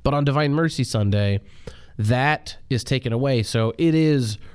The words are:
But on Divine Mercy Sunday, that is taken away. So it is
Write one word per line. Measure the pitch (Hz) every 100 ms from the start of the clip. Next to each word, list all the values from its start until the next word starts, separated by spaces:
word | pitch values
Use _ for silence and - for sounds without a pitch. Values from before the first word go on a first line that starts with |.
But | 135
on | 147 143
Divine | 143 147
Mercy | 151 160 -
Sunday, | 123 110 101 104 101 98 - - - - - -
that | 104 123 143 151 - - -
is | 120
taken | - 131 120
away. | 117 139 123
So | 104 117 113 -
it | 165 160
is | 156 139 113 104 -